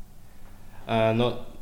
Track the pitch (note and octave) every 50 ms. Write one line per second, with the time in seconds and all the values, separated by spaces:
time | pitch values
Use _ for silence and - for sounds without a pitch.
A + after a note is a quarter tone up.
0 | - - - - - - - - - - - - - - - - - - A2+ A2+
1 | A2 A2+ A2 A2+ A#2+ A#2+ A#2+ - - - - -